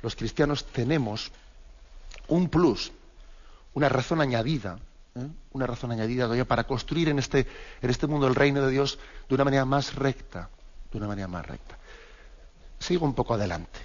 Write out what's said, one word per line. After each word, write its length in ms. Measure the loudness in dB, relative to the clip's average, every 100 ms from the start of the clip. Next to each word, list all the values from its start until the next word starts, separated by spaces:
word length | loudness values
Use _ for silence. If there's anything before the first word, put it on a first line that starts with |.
los 120 | -6
cristianos 520 | -4 -6 2 2 2 -2
tenemos 640 | -2 2 2 0 -4 -8 -14 -20 -20 -20 -20 -20 -18 -16 -16 0
un 200 | 2 4
plus, 440 | 4 4 4 -4 -10 -20 -20 -20 -20 -20 -20 -10
una 160 | 2 2
razón 320 | 2 2 2
añadida, 580 | 2 2 0 -2 -4 -10 -14 -20 -14
¿eh?, 120 | -10 -10 -10 -12
una 140 | -4 -4
razón 240 | -4 -4
añadida 340 | -2 0 0
todavía 220 | 2 2 2
para 180 | 2
construir 440 | 2 -2 -2 0 2
en 100 | 2
este, 280 | 2 2 2 -4 -16 -4
en 80 | 0
este 180 | 0 0
mundo 200 | 2 2
el 80 |
reino 260 | 6 4 4
de 100 | 2
Dios 280 | 4 2 -2 -14 -16 0
de 80 |
una 100 | 2
manera 200 | 4 4
más 300 | 4 2 0
recta, 560 | 0 0 -2 -8 -12 -12 -16 -20 -16 -10
de 80 | -6
una 80 | -4
manera 220 | -6 -6
más 180 | -8 -8
recta. 320 | -12 -14 -18 -18 -20 -20 -20 -20 -20 -20 -20 -18 -12
Sigo 280 | 0 2 2
un 80 |
poco 200 | 0 0
adelante 440 | 0 0 -4 -8 -14